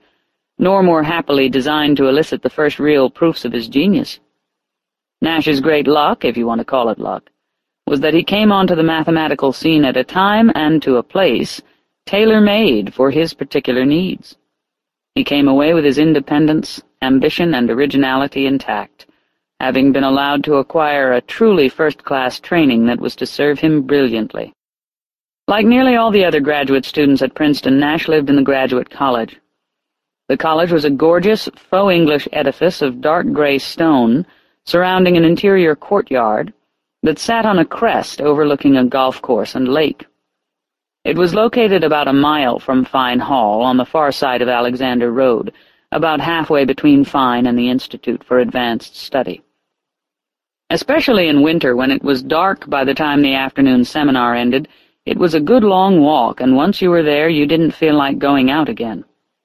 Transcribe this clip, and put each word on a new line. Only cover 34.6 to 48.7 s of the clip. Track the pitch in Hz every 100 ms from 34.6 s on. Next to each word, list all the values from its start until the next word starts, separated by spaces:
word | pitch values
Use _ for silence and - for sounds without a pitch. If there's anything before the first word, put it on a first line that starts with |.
| -
surrounding | 170 180 185 185 175
an |
interior | 165 170 202 196 165 147
courtyard | - 202 - 127 113 107 170 - _ _ _ _
that | - 151
sat | - 233 220
on | 190
a | 160
crest | - 233 135 - -
overlooking | 147 147 151 143 147 135
a | 127
golf | 135 131 127
course | - 113 107 127
and | 127
lake. | 143 151 - - _ _ _ _ _ _ _ _ _ -
It | 160
was | 180
located | 202 226 240 220 190 160
about | 151 143
a |
mile | 139 143 151 131 120
from | - 131
Fine | 123 135 127 123
Hall | - 139 107 107
on | 123 127
the | 123
far | 156 147
side | 127 139 123
of | 123
Alexander | 123 123 123 131 123 120
Road, | 117 131 113 - - _ _ _
about | - 160 151
halfway | 147 170 151 151 135
between | 135 151 139 135
Fine | 143 131 120 123
and | 120
the | 123
Institute | 127 - - - 113 -
for | 123
Advanced | 120 127 120